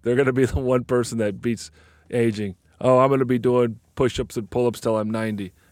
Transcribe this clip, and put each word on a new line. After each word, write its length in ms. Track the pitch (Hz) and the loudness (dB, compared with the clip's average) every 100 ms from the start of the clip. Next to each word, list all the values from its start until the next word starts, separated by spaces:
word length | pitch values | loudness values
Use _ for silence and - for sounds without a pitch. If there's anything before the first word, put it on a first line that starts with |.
They're 140 | 117 123 | -2 2
gonna 160 | 135 | 2
be 140 | 131 123 | 2 0
the 140 | 147 | 0
one 240 | 127 127 | 0 0
person 340 | 120 123 117 113 | 2 -2 0 -2
that 240 | 104 98 | -4 -2
beats 280 | 120 110 - _ - _ _ | -4 -6 -8 _ -20 _ _
aging. 460 | 123 117 104 101 90 _ - | 0 0 0 -8 -10 _ -4
"Oh, 200 | 127 127 | 2 4
I'm 100 | 135 | 6
gonna 160 | 135 123 | 2 2
be 120 | 123 | 2
doing 420 | 123 123 120 107 _ - | 2 2 0 -2 _ -2
push-ups 420 | 127 - 117 123 | 0 0 -6 -6
and 120 | 101 | -6
pull-ups 300 | 123 120 107 | 0 0 0
till 160 | 117 110 | -2 -2
I'm 140 | 107 | -2
ninety." 420 | 113 110 104 95 _ _ | -4 -4 -6 -10 _ _